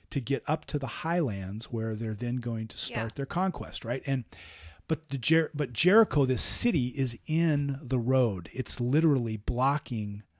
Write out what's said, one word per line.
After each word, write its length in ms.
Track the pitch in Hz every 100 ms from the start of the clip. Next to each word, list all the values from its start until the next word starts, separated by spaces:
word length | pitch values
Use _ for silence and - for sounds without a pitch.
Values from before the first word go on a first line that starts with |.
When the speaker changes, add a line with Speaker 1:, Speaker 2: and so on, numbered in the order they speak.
| _
Speaker 1:
to 100 | -
get 220 | 120 131 -
up 160 | 160 -
to 120 | 147
the 80 | 127
highlands 800 | - 160 175 139 98 95 104 -
where 280 | 113 110
they're 200 | 110 113
then 220 | 107 120 123
going 300 | 120 113 110
to 100 | -
start 340 | - 240 113
Speaker 2:
Yeah. 40 | -
Speaker 1:
their 100 | 139
conquest, 580 | 170 190 - 98 -
right? 180 | 113 131 -
And, 180 | 139 - - - - - - _
but 220 | 160 -
the 80 | 139
Jer-, 320 | 120 165 156
but 180 | 143 143
Jericho, 520 | 120 175 208 214 151
this 180 | 131 123
city, 460 | - - 240 180 123
is 300 | 123 131 120 -
in 520 | 160 170 147 143 139
the 160 | 120 127
road. 500 | 117 131 123 95 85
It's 260 | - 123 -
literally 560 | 123 143 160 135 117 110
blocking 840 | - 120 131 143 - 117 104 101 -